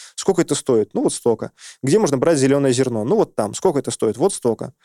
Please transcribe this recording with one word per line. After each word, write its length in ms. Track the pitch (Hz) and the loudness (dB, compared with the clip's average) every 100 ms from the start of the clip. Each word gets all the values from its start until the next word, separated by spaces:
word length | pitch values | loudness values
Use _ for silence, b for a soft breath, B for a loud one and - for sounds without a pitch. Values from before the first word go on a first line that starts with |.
| B B | B B
Сколько 280 | - 180 | -2 0
это 120 | 160 143 | 0 -2
стоит? 380 | - 117 101 | 0 0 0
Ну, 100 | 202 | -2
вот 100 | 277 | -2
столько. 380 | - 120 110 113 _ B B | -2 -2 -2 -4 _ B B
Где 180 | 131 185 | 0 2
можно 180 | 185 135 | 2 2
брать 200 | 165 156 | 2 2
зеленое 340 | 135 143 139 | 4 2 2
зерно? 320 | 123 127 113 | 0 0 -2
Ну, 120 | 110 214 | -2 0
вот 180 | 175 - | -2 -2
там. 180 | 104 | -6
Сколько 260 | 110 185 143 | -2 0 0
это 120 | 127 | -4
стоит? 240 | - 110 107 | -2 -2 0
Вот 180 | 185 | -2
столько. 400 | - 120 110 - - | -2 -4 -4 -6 -16